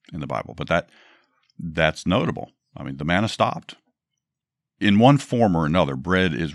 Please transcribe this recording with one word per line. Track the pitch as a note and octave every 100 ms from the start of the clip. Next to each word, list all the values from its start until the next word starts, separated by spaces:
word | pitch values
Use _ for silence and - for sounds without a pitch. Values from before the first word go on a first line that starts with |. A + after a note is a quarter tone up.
| _
in | E2
the | C#2
Bible, | A1+ -
but | - D2
that, | E2 - _ _ _ _ _ _ -
that's | E2+ D#2+ D#2 - E2+
notable. | G2 E3 - - _ _ -
I |
mean, | C2+ C2+
the |
manna | D2+ F#2 A2
stopped. | - A2 - - - _ _ _ _ _ _ _ _ _ -
In | G2+ G2+
one | B2 C#3+
form | - A#2+ A2 E2
or | D2+
another, | F2+ D2 C2+
bread | E2+ F#2 F#2
is | C2+ D#2+